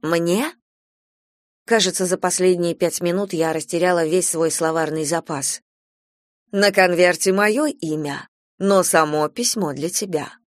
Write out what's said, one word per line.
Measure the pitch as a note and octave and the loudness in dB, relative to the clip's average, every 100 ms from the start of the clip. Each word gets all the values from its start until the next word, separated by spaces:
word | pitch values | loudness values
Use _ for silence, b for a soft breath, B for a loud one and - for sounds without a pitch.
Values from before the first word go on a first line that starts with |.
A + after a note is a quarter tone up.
«Мне?» | D3+ E3+ E3+ F#3 D4+ E4+ _ _ _ _ _ _ _ _ _ _ - | -2 -2 0 0 -2 -8 _ _ _ _ _ _ _ _ _ _ 0
Кажется, | A3+ F#3 F3 F#3 | 0 2 -2 -2
за | F#3 | -2
последние | F#3 F3+ F#3 F3 E3+ | -2 0 2 2 0
пять | E3 F3 - | -2 -2 -2
минут | F3 F3+ G3+ | -2 -2 -4
я | E3+ D#3+ | -2 -2
растеряла | D#3+ - E3+ F3+ F3 D#3+ | -2 -4 -2 2 2 2
весь | F3 F3 | 0 0
свой | E3 D#3+ | 0 -2
словарный | - D#3+ D#3+ D#3 D#3 | 0 -2 0 -2 -2
запас. | D3+ E3 D#3+ D3+ C#3 - _ _ _ _ _ _ _ _ _ | -2 -4 -4 -6 -6 -8 _ _ _ _ _ _ _ _ _
«На | G3+ G3+ | 2 2
конверте | G3 F#3 F3 F3+ F3 F#3+ | 4 2 6 4 4 0
мое | F#3+ G#3 G#3+ D4+ | 2 2 2 -2
имя, | - D#3+ D#3 D3 C#3 - _ _ _ | -2 -6 -4 -4 -8 -12 _ _ _
но | G3 G3 | 2 4
само | F3 F3 D#3 D3+ D3+ | 4 4 2 2 -2
письмо | D#3 A#3+ - F3 | -2 -4 -2 -4
для | C3+ D#3 | -4 -4
тебя». | F#3+ G3+ D#3+ C3+ - | -4 -4 -4 -6 -14